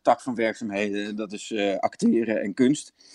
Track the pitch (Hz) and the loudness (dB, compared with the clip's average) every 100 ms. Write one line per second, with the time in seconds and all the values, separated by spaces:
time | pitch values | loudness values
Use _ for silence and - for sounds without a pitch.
0 | - 120 - 113 113 104 113 98 104 101 | 2 2 0 -2 -2 -2 -4 -2 -2 -2
1 | 104 104 107 104 - 110 101 95 - - | -6 -6 -8 -10 -6 -2 0 0 -2 0
2 | - 117 113 104 - - 127 147 - _ | 2 2 2 0 -2 2 4 4 -2 _
3 | _ | _